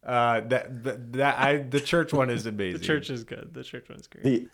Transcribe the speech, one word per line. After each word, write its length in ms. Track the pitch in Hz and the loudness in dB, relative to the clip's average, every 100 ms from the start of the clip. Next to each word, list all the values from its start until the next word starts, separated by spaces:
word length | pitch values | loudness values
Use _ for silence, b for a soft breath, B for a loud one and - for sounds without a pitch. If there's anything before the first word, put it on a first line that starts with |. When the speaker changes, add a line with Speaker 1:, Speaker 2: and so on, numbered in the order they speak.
Speaker 1:
Uh, 360 | - 123 120 113 | 0 2 4 2
that, 420 | 113 127 - 127 | 2 0 -2 -8
that, 280 | 117 117 117 | -8 -8 -8
that, 240 | 127 139 127 | 0 2 4
I, 180 | 131 147 | 4 4
the 220 | 135 139 | 2 -2
church 320 | 139 170 160 | 2 2 2
one 180 | 147 127 | 2 2
is 160 | 117 110 | 0 -2
Speaker 2:
<laughs> 0 | |
Speaker 1:
amazing. 320 | 107 98 85 | -2 -2 -2
Speaker 2:
The 60 | 87 | 0
church 240 | 113 101 | -2 -2
is 140 | 127 | -10
good. 280 | 113 113 113 | -10 -14 -14
The 120 | - | -14
church 240 | 127 131 - | -14 -14 -16
one's 180 | 123 - | -20 -20
great. 160 | - | -2
Speaker 3:
The, 240 | 135 120 - | 2 2 2